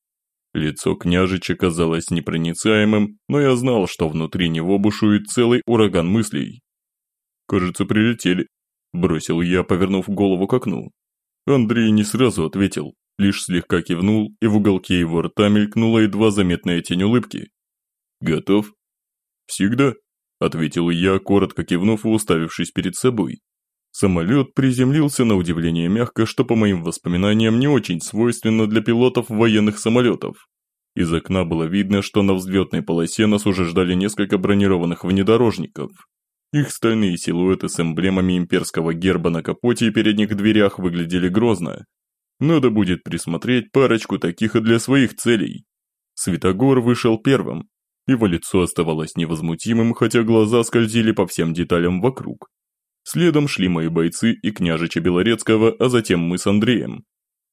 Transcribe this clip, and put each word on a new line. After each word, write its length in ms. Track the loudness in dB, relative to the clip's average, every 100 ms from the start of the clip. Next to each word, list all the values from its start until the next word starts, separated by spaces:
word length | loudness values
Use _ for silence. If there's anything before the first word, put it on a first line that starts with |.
| _ _ _ _ _ -6
Лицо 380 | -4 -4 -4 -4
княжича 600 | 0 0 2 -2 -4 -2
казалось 540 | -2 0 0 -2 -4
непроницаемым, 1120 | -4 -4 -4 -4 -2 0 2 4 2 0 -4 -4
но 120 | 0
я 160 | 2 2
знал, 320 | 2 0 0
что 220 | -2 -4
внутри 400 | -2 -4 -2 -2
него 300 | -2 0 0
бушует 480 | 0 0 2 2 0
целый 340 | 0 2 2 2
ураган 400 | 2 2 2 0
мыслей. 540 | 0 -2 -6 -8 -12 _ _ _ _ _ _ _ _ -4
"Кажется, 380 | -2 -2 -2 -2
прилетели", 640 | 2 0 0 -2 -2 -4 _ _ _ _
бросил 500 | -2 0 0 -2 -2
я, 220 | 0 0
повернув 460 | 0 0 0 0 -2
голову 380 | 0 0 0 0
к 60 | -2
окну. 340 | -2 -6 -10 -18 _ _ _ _ 0
Андрей 460 | 2 2 2 2
не 120 | 2
сразу 400 | 2 0 0 0
ответил, 520 | -2 0 -2 -2 -10 -14 _ -2
лишь 240 | 0 0
слегка 400 | -2 -4 0 -2
кивнул, 520 | -2 -2 2 2 0 -2
и 60 | 0
в 100 | 2
уголке 420 | 2 0 0 0
его 220 | 2 0
рта 260 | -2 0 2
мелькнула 500 | 2 2 0 2 4
едва 320 | 2 2 2
заметная 500 | 2 0 0 -2 -4
тень 220 | -2 -2
улыбки. 460 | 2 0 -2 -8 -14 _ _ _ _ _ _ _
"Готов?" 540 | -4 -2 0 0 0 _ _ _ _ _ _ _ -14
"Всегда", 480 | -4 -2 2 0 -2 _ _ _ _
ответил 500 | -4 -2 -4 -2 -2
я, 300 | 0 0 0
коротко 460 | 0 0 0 -4 -4
кивнув 380 | -2 0 0
и 60 | 0
уставившись 600 | -2 0 -2 -2 -6 -6
перед 240 | -4 -6 -2
собой. 460 | -2 0 -4 -8 _ _ _ _ _
Самолёт 600 | -2 0 0 2 0 0
приземлился 720 | 0 0 2 2 2 0 0 2
на 100 | 2
удивление 520 | 0 -2 -2 0 0
мягко, 380 | 0 -2 -2 -2
что, 200 | -2 0
по 100 | 2
моим 280 | 2 0
воспоминаниям, 760 | -4 -8 -4 0 2 2 2 2
не 80 | 2
очень 340 | 0 0 -6
свойственно 640 | -6 -2 -2 0 0 0 2
для 140 | 0
пилотов 480 | 0 2 2 0 -2
военных 500 | 2 4 4 2 0
самолётов. 680 | 0 2 2 0 -4 -12 _ _ _ _ _ -4
Из 180 | -2
окна 320 | -2 -2 -2 -2
было 200 | -2 -2
видно, 360 | -2 0 0
что 220 | 0 0
на 100 | 2
взлётной 480 | 0 0 -2 0 -4
полосе 460 | -2 -2 -2 0 2
нас 180 | 2 0
уже 200 | 0 0
ждали 280 | 0 0
несколько 440 | 0 -2 -2 -2 0
бронированных 640 | 2 2 2 2 0 -4
внедорожников. 880 | -2 0 2 4 2 0 -6 -10 -14 -14 _ _ _ _ _
Их 180 | -4 -4
стальные 460 | -2 0 2 0 0
силуэты 500 | -4 0 0 0 -2
с 120 | -4
эмблемами 580 | -4 -2 0 0 2 0
имперского 560 | 0 -2 -2 -4 -4
герба 360 | 0 0 0 0
на 140 | -2
капоте 440 | -4 -2 -2 0 0
и 40 |
передних 440 | 2 2 0 0 0
дверях 440 | 2 4 2 0
выглядели 480 | -4 -4 -2 -2 0
грозно. 580 | 2 2 0 -4 -10 -16 _ _ _ _ _
Надо 300 | 0 2 4
будет 340 | 2 0 -2
присмотреть 680 | -4 -8 -6 -6 -2 -2 0
парочку 460 | 2 2 2 -2 -4
таких 380 | -4 -4 -2 0
и 60 |
для 180 | 2 0
своих 360 | 2 2 0 -2
целей. 500 | 0 0 -2 -8 -18 _ _ _ _
Святогор 640 | -10 -6 -2 -2 0 2 2
вышел 380 | 2 0 0 0
первым. 500 | 2 0 0 -8 -12 _ _ _ -2
Его 200 | 0 2
лицо 340 | 0 -2 0
оставалось 540 | 0 0 -2 -4 -6 -6
невозмутимым, 760 | -6 -4 -6 -6 -2 0 0
хотя 300 | 0 0 2
глаза 400 | 2 4 4 2
скользили 480 | 2 0 0 2 0
по 160 | 0 -2
всем 260 | -2 -2
деталям 460 | -2 -2 0 0 0
вокруг. 480 | -2 -4 -8 -14 -20 _ _ _ _ _
Следом 440 | -10 0 2 2 0
шли 200 | -2 -2
мои 220 | 0 -2
бойцы 440 | -2 -2 0 -2
и 180 | -2 -4
княжича 480 | -4 -2 -2 -2 -2
Белорецкого, 760 | 0 2 2 0 2 2 2 2
а 120 | 2
затем 320 | 2 2 0
мы 160 | 0 -2
с 100 | 0
Андреем. 560 | 2 2 0 -2 -10 -18 _ _ _ _